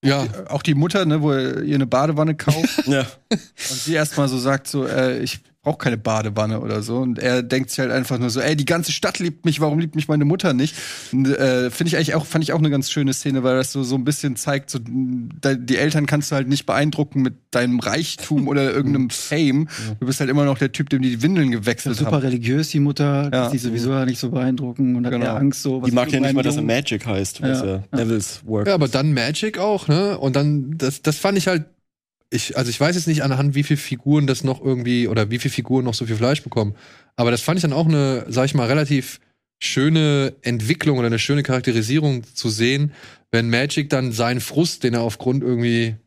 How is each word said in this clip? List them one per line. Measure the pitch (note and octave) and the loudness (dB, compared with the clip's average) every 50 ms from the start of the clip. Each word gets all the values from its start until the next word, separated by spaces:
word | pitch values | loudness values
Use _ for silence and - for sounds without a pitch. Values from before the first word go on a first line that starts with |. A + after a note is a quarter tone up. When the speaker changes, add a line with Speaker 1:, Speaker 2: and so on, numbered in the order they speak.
| - | 2
Speaker 1:
Ja. | C#3 C#3 C#3 C3+ A#2+ G#2 F#2+ F#2+ - | 2 2 2 0 -4 -6 -10 -10 -6
Speaker 2:
Auch | - C#3+ - | -6 -4 0
die | - D3 | 0 2
Mutter, | C#3 D3+ F3 - G3+ F#3 | 2 2 2 2 2 2
ne, | D#3 D3+ D#3 D3 | 2 2 2 2
wo | D3+ C#3 | 2 2
er | C3+ C3 C3 C3 - - | 2 0 -2 -2 -4 -2
ihr | D3+ D3 | 0 2
eine | C#3 C3+ | 0 2
Badewanne | A#2+ B2 B2+ C#3+ D#3 D#3 D3 D#3 D#3+ D#3 | 2 2 2 2 2 2 2 2 0 0
kauft. | D3+ - - C#3+ D#3 E3 B3+ - - D4 | 0 0 0 2 2 2 0 0 -2 0
Speaker 3:
<laughs> | |
Ja. | C3 C#3 C#3 B2+ - - - _ _ | 2 2 0 0 -2 -6 -18 _ _
Speaker 2:
Und | A3+ - - - _ - - - C3+ B2+ | -4 -4 -4 -10 _ -12 -8 -8 -8 -6
sie | - D3+ E3+ | -4 -2 0
erst | D#3 D3+ D3 - | 0 0 0 0
mal | - C#3+ C3+ | 0 0 0
so | B2+ C3 | 0 0
sagt, | B2 C3+ C#3 C#3 C#3 - | 0 0 0 0 -2 -4
so, | - C#3+ C3 | -4 -2 -2
äh, | B2 A2+ C3 C3 C3 B2+ A#2+ | 0 0 0 0 0 0 -2
"Ich | A#2 A#2+ - - _ _ _ _ _ | -4 -6 -8 -10 _ _ _ _ _
brauch | D3 D3+ - | -6 -4 -2
keine | - C3 A#2 | -2 -2 -2
Badewanne" | A2 G#2 A2+ A2 A2 A2 A2 G2 G#2+ G#2+ G#2+ A2 G#2+ | 0 -2 0 0 0 -2 -2 -2 -2 -2 0 -2 -4
oder | - A2 G#2+ G#2+ G2+ | -4 -4 -4 -4 -4
so. | A2 A#2 B2 | -4 -2 -2
Und | C3 B2+ A#2+ - | -2 -2 -2 -2
er | - B2 B2 B2+ A#2+ | 0 0 0 0 0
denkt | A#2 C3 C3 C3+ - | 0 -2 -2 -2 -2
sich | - - | -4 -4
halt | C3 B2 | -2 0
einfach | A#2+ C3 B2+ - C#3 A#2+ | 0 -2 -2 -2 -2 -2
nur | A#2+ B2 | -2 -2
so, | A2 C3 | -2 0
"Ey, | - C#3 D#3 | 0 0 0
die | D3 C#3 | 0 0
ganze | B2 F3 E3+ E3 - D3+ | 0 0 0 0 -2 -4
Stadt | - - F#3+ - - | -2 -2 -4 -4 -2
liebt | F3+ F3 D3+ - _ | -6 -6 -6 -2 _
mich, | E3+ D3 C#3+ | -2 0 2
warum | D#3 D3+ D3 D#3+ | 0 0 2 0
liebt | E3+ D#3+ - | -2 -2 -2
mich | D#3 D3 | -4 -2
meine | - D#3 D3+ D3 | 0 2 2 4
Mutter | C#3+ E3+ F#3 - F#3 C#3 | 2 2 2 2 0 2
nicht?" | B2 C3+ D#3 - - - - - - - - | 2 0 0 -2 -8 -12 -12 -12 -14 -12 -4
Und, | - C3 C3+ | 0 2 2
äh, | C3 C#3 - C#3 C3+ B2+ B2+ B2+ B2 A#2 | 2 2 2 2 2 2 2 0 -2 -2
finde | - F3 E3+ | -2 -2 0
ich | D#3 | 2
eigentlich | D3 D#3 C3+ - | 2 0 2 0
auch, | D#3+ D3+ | -2 -2
fand | - - D#3+ D#3+ | 0 -2 -2 0
ich | D3 - | 0 0
auch | D#3+ | 2
eine | D#3 D#3 | 2 2
ganz | C#3+ C#3 C3 - - | 2 0 0 -2 -2
schöne | D#3 C#3+ C3+ B2+ | -2 0 0 -2
Szene, | - - D3 C3+ C3+ B2 | -2 -2 -2 -2 0 2
weil | C3 B2+ | 2 2
das | C3 C3 C3+ - | 2 0 -2 -4
so, | C#3 C3+ | -4 -4
so | B2 C3 | -2 -2
ein | C3+ B2 | -2 0
bisschen | C#3 D3 - - C#3+ B2 | -2 -2 -2 -2 -4 -4
zeigt, | A2 - - C#3+ C3+ C#3 - | -4 -4 -4 -4 -4 -4 -6
so, | - C3+ A2+ A#2 A#2+ C3 C3 B2+ B2+ B2 A#2 A2+ - - | -10 -8 -8 -4 -4 -2 -2 -2 -4 -6 -6 -8 -12 -2
da, | - C#3 C3+ | 0 0 0
die | B2 B2 A#2+ C3 | 0 0 -2 0
Eltern | F#2 C#3 D#3 D3 D#3 D3 | 2 2 2 2 0 0
kannst | C3+ - D3 D3 - | 2 0 0 0 0
du | D#3 | -2
halt | C#3 C3+ | -2 0
nicht | B2+ C#3 C#3 - | 0 0 -2 0
beeindrucken | - G2+ A#2 D3 D#3 - - D3+ C#3+ - C#3 C3 | 0 0 2 2 0 0 -2 -4 -2 0 0 0
mit | B2+ - - _ _ | 0 -2 -6 _ _
deinem | - B2 B2 B2 B2 A#2+ | 0 0 2 2 2 0
Reichtum | A2 G2+ G#2 D3+ D#3+ - - - - - D#3 C#3+ C#3 | 0 0 -2 -2 -2 -4 -8 -10 -6 -2 0 0 0
oder | C3 C#3 C#3+ C#3 C3+ - | 2 2 2 2 2 2
irgendeinem | C#3 C#3 C3+ C#3+ C3+ C3 | 0 0 2 2 0 0
Speaker 1:
Mhm. | A#2+ | 0
Speaker 2:
Fame. | - - - - D3+ D3+ E3 C#3+ C3 C#3+ D#3+ D3+ - - A2+ A2 | -2 -6 -6 -4 0 2 2 4 4 2 0 -2 -4 -10 -8 -8
Speaker 1:
Ja. | G#2+ G#2+ | -6 -6
Speaker 2:
Du | B2+ | -4
bist | B2 C3+ - | -4 -2 -2
halt | C#3+ C3 | 0 0
immer | C3 D3 C#3+ | 2 2 2
noch | C#3+ C3+ A#2 | 2 2 0
der | C#3+ C3 | 0 -2
Typ, | - - D#3 - | -2 -4 -2 0
dem | - C3+ C3 | 0 2 2
die | B2+ A#2+ A#2 A#2 | 0 0 2 0
Windeln | D#3+ G3 F3 D3+ C3 | 2 2 4 2 2
gewechselt | A#2+ A#2 G2+ A#2 A#2 - - C#3 B2 | 2 0 0 -2 -2 -2 -2 -4 -2
Speaker 4:
Ja, | G#2 | 0
super | D3+ - - | 0 2 2
Speaker 2:
haben. | D3 B2+ | 2 2
Speaker 4:
religiös, | C3+ B2+ A#2+ A#2 A2+ C3 D3 D#3 D3+ | 0 0 0 0 0 0 0 0 0
die | - D3+ | 0 2
Mutter, | C#3+ C#3+ C#3+ C#3+ D3 C#3+ C#3+ C#3 C#3+ C#3+ B2+ | 2 2 2 0 0 0 2 0 0 0 0
Speaker 2:
Ja. | B2+ | 0
Speaker 4:
lässt | B2+ A#2+ | 0 0
sich | C#3+ C3 A#2 | -2 -2 -2
sowieso | A#2+ A2+ A#2 A#2+ B2+ C3+ C3+ C3 | -2 -2 -2 -2 0 0 0 0
nicht | B2+ B2 A#2+ | -2 -2 -4
so | - B2 | -4 -4
beeindrucken | A#2+ C3 B2+ C3 C3 B2 C#3 B2 A#2+ - C#3 B2+ B2 | -2 0 0 0 0 -2 -4 -6 -2 0 0 2 2
und | A#2+ A#2+ | 0 0
hat | B2 B2 | 0 0
Speaker 2:
Genau. | A#2+ A#2+ | -2 -2
Speaker 4:
eher | B2+ A2+ | -2 0
Angst, | G#2+ C#3 C#3 C3+ - - | 2 2 0 0 0 -2
so, | C#3+ C3 C3 B2 | -2 -2 0 0
was | B2+ | 2
Speaker 3:
Die | A#2+ | 2
mag | B2 B2 | 2 2
Speaker 4:
mit | D#3 D3+ | 2 2
Speaker 3:
ja | C3+ | 0
nicht | C3+ C#3 | 2 2
Speaker 4:
meinem | C3+ | 2
Speaker 3:
mal, | C3+ C3 | 2 2
dass | C#3+ D3 | 2 0
er | D3 C3 | 0 0
Speaker 4:
Jungen | A2+ A#2 | 0 0
Speaker 3:
Magic | B2+ C#3+ - A#2 G2+ - | 0 0 -2 -4 -4 -4
heißt, | A#2+ G#2 F#2+ G2 - - - D3+ | -4 -2 -2 -2 -4 -6 -4 -2
was | C3 C3 B2+ A2+ | -2 0 0 0
Speaker 4:
Ja. | |
Speaker 3:
ja | G2 F#2+ F#2+ G2+ - - | -2 -4 -4 -6 -4 -2
Devils | B2+ A#2 A2+ A2+ A2 F#2+ - - - - | -2 0 0 0 -2 -2 -6 -10 -12 -8
Work | A2+ A2 G#2+ G#2 G3+ | -4 -2 0 2 2
Speaker 1:
Ja, | G3 | 2
aber | F#3 D3 | 2 2
Speaker 3:
ist. | C3 - | 2 2
Speaker 1:
dann | C3 C3+ D#3 D3 | 0 2 2 2
Magic | B2+ A2+ B2 D#3 - - G#3+ G#3+ - | 2 0 -2 -2 -2 -4 -4 -4 -2
auch, | F#3 G#3+ G#3+ F#3+ - - | -2 0 0 -2 0 0
ne? | D3 E3 G3 G3+ G3 - | 2 2 2 0 -2 -2
Und | C#3 C3+ B2+ | -2 0 0
dann, | C#3 C#3+ D3 D3 D3 C3+ B2+ D#3 D#3+ | 2 2 2 0 0 -2 -4 -6 -2
das, | C#3 C3 C3+ - _ | -2 -4 -4 -2 _
das | D#3 D3+ | -2 -2
fand | - - F#3+ G3+ G3 | 0 0 0 2 2
ich | E3 F#3+ | 2 2
halt, | F#3 E3+ D3+ - _ _ _ _ _ _ _ _ _ _ _ _ | 0 0 -2 -6 _ _ _ _ _ _ _ _ _ _ _ _
ich, | - A2+ - - - - | -6 -4 -4 -4 -4 -2
also | B2+ A#2+ | -2 -2
ich | A2+ - | 0 0
weiß | C#3 D#3+ F3+ | 2 2 2
jetzt | F3+ D#3 | 0 0
nicht | E3 D#3 D3+ C#3+ | 0 0 2 2
anhand, | C#3 C3 C3 C#3 C#3+ C3+ | 0 0 2 2 2 2
wie | C#3 C#3+ | 2 2
viele | - D3+ | 2 0
Figuren | C#3+ - - C3+ A#2+ - C#3 D3 D3+ C#3+ | -2 0 -6 -8 -4 2 2 4 4 4
das | C3+ C3 - - | 2 0 0 0
noch | C3 B2+ - | -2 -2 0
irgendwie, | - C3+ C3 B2 A#2+ A#2+ B2 A#2+ A#2+ | 0 -2 -2 0 0 0 0 2 2
oder | G2+ G#2+ A2+ G#2+ G#2 | 2 2 2 0 0
wie | A#2 B2 | -2 -2
viele | - C#3 - | -4 -4 -4
Figuren | - A#2 - B2+ C3 B2+ | -4 -2 0 0 0 2
noch | B2 A2+ | 0 -2
so | - A#2+ | -4 -4
viel | A2+ A2+ | -4 -2
Fleisch | G#2+ A#2 B2 C#3+ D3 - | 0 2 2 2 0 -2
bekommen, | B2 - A#2+ A2 G#2 G#2 - - - - - _ _ _ | -4 -2 0 0 0 -2 -8 -14 -20 -20 -20 _ _ _
aber | - A#2+ A#2+ | 0 2 2
das | A#2+ A#2 | 2 0
fand | - - E3 F#3+ | 0 0 0 2
ich | E3+ | 2
dann | D#3 C3+ | 2 2
auch | D3 E3+ | 2 2
eine, | D#3+ D#3+ D3 C#3 C3+ C3 B2 - - | 4 4 4 4 2 0 -2 -4 -2
sag | A2+ B2+ C3 | 0 0 0
ich | C3+ - | 2 2
mal, | D3 A#2+ | 2 2
relativ | A2+ C3+ D3+ D3+ C#3+ D3+ C3+ B2+ - - - _ _ _ _ _ _ _ _ | 2 2 2 2 2 0 -2 -2 -4 -12 -16 _ _ _ _ _ _ _ _
schöne | - - - C3+ C3 D3+ D#3+ D#3+ D#3 D3+ C#3+ C#3+ C3+ C3+ C3+ _ _ | -8 -2 0 2 2 4 4 4 4 4 4 2 2 0 -4 _ _
Entwicklung | B2+ A#2+ A#2 A2 A2 D3+ - - D#3 C#3+ B2+ | -2 -2 -2 0 -2 -2 0 2 0 2 2
oder | A#2+ | 2
eine | A#2 A2+ A2+ | 2 2 0
schöne | - - C#3+ D3 C#3+ | 0 2 0 0 2
Charakterisierung | - C3 B2+ B2 C3 A#2 A#2 A2 A2 C3 D#3 D3+ D3 C3+ B2 A2 - _ | 2 0 0 2 2 0 0 0 2 0 2 2 2 0 0 -4 -10 _
zu | - - A#2 | -4 -4 -2
sehen, | G#2+ G#2 A#2 B2 C3+ C#3 D3 D3 - - - - - _ _ _ | 0 2 2 2 4 2 0 0 -2 -6 -20 -20 -20 _ _ _
wenn | - A#2 A#2 A#2 | 0 0 2 2
Magic | A#2 A#2+ C3 D3 - - D3 C#3+ | 2 2 0 0 0 -2 -2 0
dann | D3+ C3 C3 B2+ | 0 0 0 0
seinen | A2+ A2 A#2+ A#2+ B2 B2 | 0 0 0 0 0 -2
Frust, | - - - D3 E3+ E3+ - - - | -4 -4 0 0 0 0 0 -2 -2
den | B2 A#2 | 0 0
er | A#2 A#2 | 2 0
aufgrund | A#2 G#2+ - - C3 B2+ C#3 C3+ | -2 -4 -2 -2 -2 -2 0 0
irgendwie | B2 B2 A#2+ A#2+ A#2+ A#2 A#2 A#2 A2+ A2 A2 _ | 0 0 0 0 2 2 2 0 -2 -4 -8 _